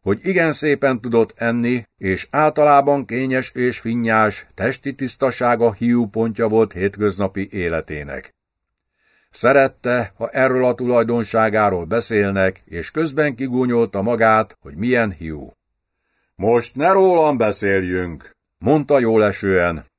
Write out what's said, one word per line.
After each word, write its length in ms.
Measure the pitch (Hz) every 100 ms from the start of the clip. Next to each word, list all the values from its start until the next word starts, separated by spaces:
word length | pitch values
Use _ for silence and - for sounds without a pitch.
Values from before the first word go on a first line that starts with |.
Hogy 260 | 190 202 -
igen 260 | 180 165
szépen 480 | 143 151 139 139 127
tudott 340 | 120 117 107 -
enni, 520 | 117 117 120 123 110 _
és 320 | 95 92 -
általában 760 | 139 156 151 147 143 139 143 123
kényes 440 | 131 131 131 123
és 240 | - 123 117
finnyás, 680 | 113 117 113 110 107 101 -
testi 400 | - 110 131 139
tisztasága 800 | 127 131 - 131 120 123 120 117
hiúpontja 760 | 101 117 120 113 110 113 107 113
volt 240 | 110 107
hétköznapi 760 | 87 98 101 104 92 98 101 98
életének. 840 | 107 85 82 - 76 71 67 - _ _ _ _ _ _ _ _ _ _
Szerette, 840 | - 120 139 135 _ 123 123 107 _
ha 120 | 117
erről 360 | - 131 127
a 100 | 127
tulajdonságáról 1080 | 120 123 123 113 120 107 113 110 104 104 92
beszélnek, 800 | 82 113 110 110 101 98 95 95
és 260 | _ 85 82
közben 440 | 156 160 135 147
kigúnyolta 680 | 120 135 123 127 120 113 101
magát, 540 | 104 120 113 110 107 -
hogy 160 | - 73
milyen 340 | 117 123 110
hiú. 420 | 80 80 76 62 _ _ _ _ _ _ _ _
"Most 420 | _ 104 120 117 127
ne 160 | 165
rólam 440 | 196 190 175 156 135
beszéljünk", 1000 | 110 98 101 98 92 92 90 80 - _ _ _
mondta 400 | 95 151 135 143
jólesően. 840 | 117 113 104 98 98 92 87 82 -